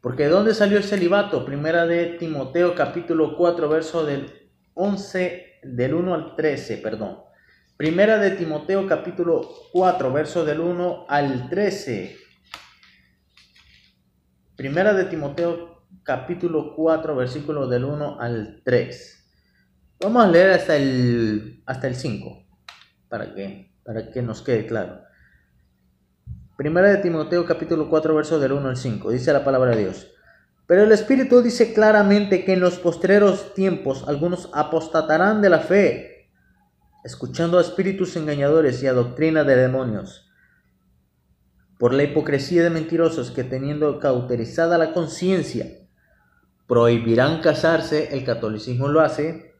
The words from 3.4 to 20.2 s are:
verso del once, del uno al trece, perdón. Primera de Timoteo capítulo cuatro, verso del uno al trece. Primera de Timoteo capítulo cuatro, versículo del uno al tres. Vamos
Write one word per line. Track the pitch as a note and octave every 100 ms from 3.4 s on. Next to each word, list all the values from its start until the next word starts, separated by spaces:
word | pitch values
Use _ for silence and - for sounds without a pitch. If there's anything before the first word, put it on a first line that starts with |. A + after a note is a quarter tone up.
| F3 E3+ D3+
verso | D#3 D#3 E3+ D3+
del | C#3 - - _ _ _
once, | - G3 G3 - F#3+ F3+ - - _
del | C3+ A#2+ C3
uno | D#3+ F#3
al | E3 D3+ -
trece, | D3+ C3+ - G#2+
perdón. | A2 G#2+ G2+ G2 - _ _ _ _ _
Primera | D3+ F3 G#3 G#3+
de | G3+
Timoteo | F#3+ E3 D3+ D3+ G3 G3
capítulo | E3 F#3 F3 E3+ D#3+ - - -
cuatro, | F3 F#3 E3+ C3+
verso | C#3 D3+ F3
del | D3+ D3+
uno | E3+ F3+ F3+ D3+ -
al | C#3+ C#3+ B2+ B2
trece. | F3+ G3+ G3 - G#2+ F#2 - _ _ _ - - _ _ _ _ _ _ _ _ _ _ _ _ _ _ _ _ _ _ _
Primera | C3+ D3+ G3+
de | G3 F3
Timoteo | D#3+ C#3+ C#3 E3+ E3+ - - _ -
capítulo | - B2+ - F3 F3 D#3 C#3+ -
cuatro, | D#3+ D#3 D#3 C#3
versículo | B2 C#3 D3 D3+ B2+
del | B2 C3
uno | D3 D3 -
al | A#2+ A#2 G#2 - -
tres. | B2 - - - _ _ _ _ _ _ _ _ _
Vamos | G3+ A#3+